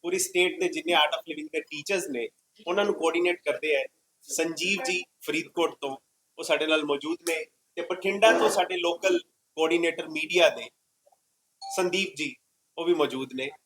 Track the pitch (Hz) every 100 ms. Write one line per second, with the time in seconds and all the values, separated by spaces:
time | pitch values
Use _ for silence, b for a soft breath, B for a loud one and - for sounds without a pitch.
0 | 339 180 - 180 180 160 180 156 156 170
1 | 151 160 160 151 156 156 - 151 147 196
2 | 175 127 113 _ _ _ 214 180 202 165
3 | 165 170 175 175 - - 156 139 131 _
4 | _ _ - - 170 156 175 202 262 180
5 | 175 _ - 151 165 - 160 - 139 135
6 | _ _ _ - 123 151 156 156 147 143
7 | 147 170 - 160 156 _ _ - - 180
8 | 196 196 220 - - 196 180 185 170 170
9 | 190 175 - _ _ - 160 170 170 160
10 | 156 156 156 175 160 143 117 _ _ _
11 | _ _ _ _ _ _ - - 180 180
12 | 190 147 147 123 _ _ _ - 170 165
13 | 147 - 135 127 135 -